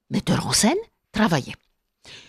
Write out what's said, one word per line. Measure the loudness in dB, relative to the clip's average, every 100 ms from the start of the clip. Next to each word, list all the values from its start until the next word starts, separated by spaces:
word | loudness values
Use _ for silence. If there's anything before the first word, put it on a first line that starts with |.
| -8
metteur | -4 0 0 0
en |
scène, | 2 2 2 -4 _ _
travaillait. | 0 2 0 -2 -12 _ _ _ _ -20 -20